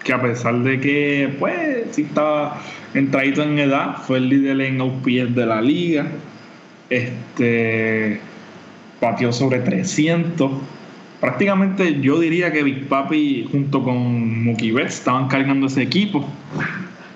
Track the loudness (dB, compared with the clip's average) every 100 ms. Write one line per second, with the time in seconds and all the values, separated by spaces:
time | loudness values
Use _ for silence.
0 | -2 0 0 0 0 2 2 2 2 2
1 | 2 2 0 0 -2 0 -2 -2 -2 -2
2 | -2 0 2 2 -2 -6 -12 -16 -6 0
3 | 2 2 2 2 0 2 2 2 0 -6
4 | -2 0 4 4 4 2 0 0 -2 -2
5 | 0 2 2 0 2 2 2 2 2 0
6 | -2 -6 -12 -18 -20 -20 -20 -20 -4 -2
7 | -2 -8 -12 -2 2 2 2 0 0 0
8 | 0 -2 -8 -18 -20 -20 -20 -20 -20 -2
9 | 0 2 0 2 2 2 0 0 0 2
10 | 2 2 0 0 0 0 -8 -14 -20 -20
11 | -20 -4 -4 0 2 4 2 2 0 2
12 | 2 2 2 2 0 2 0 -2 -2 -2
13 | 0 2 2 0 0 -2 0 0 0 0
14 | 0 0 0 0 0 0 0 0 0 -2
15 | 0 0 2 0 2 2 2 0 0 2
16 | 2 0 -4 -10 -12 -8 -6 -8 -12 -14
17 | -20